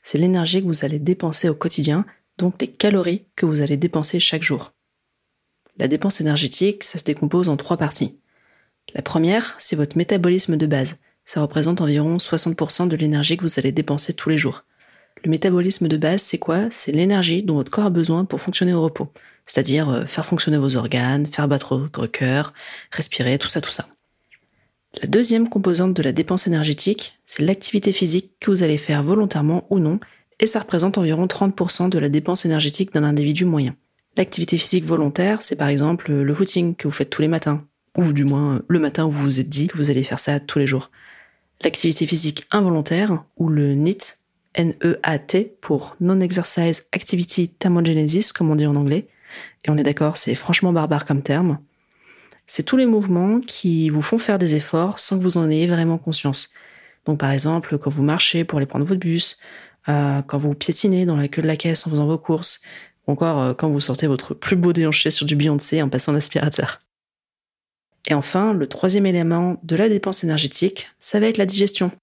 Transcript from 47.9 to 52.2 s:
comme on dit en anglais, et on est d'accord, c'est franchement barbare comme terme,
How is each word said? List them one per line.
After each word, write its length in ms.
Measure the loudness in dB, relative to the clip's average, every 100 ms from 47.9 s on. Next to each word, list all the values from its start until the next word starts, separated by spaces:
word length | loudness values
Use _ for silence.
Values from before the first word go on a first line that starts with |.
| 2 2 2 0
comme 160 | 0 0
on 60 | 2
dit 100 | 2
en 100 | 2
anglais, 320 | 2 0 -4 _ -20 -20 -20 _
et 60 | -2
on 80 | 2
est 60 |
d'accord, 340 | 2 2 0 0
c'est 160 | -2
franchement 400 | -4 -2 0 2
barbare 320 | 2 2 -2 0
comme 160 | -2
terme, 380 | 0 0 0 -2 -6 _ _ _ _ -20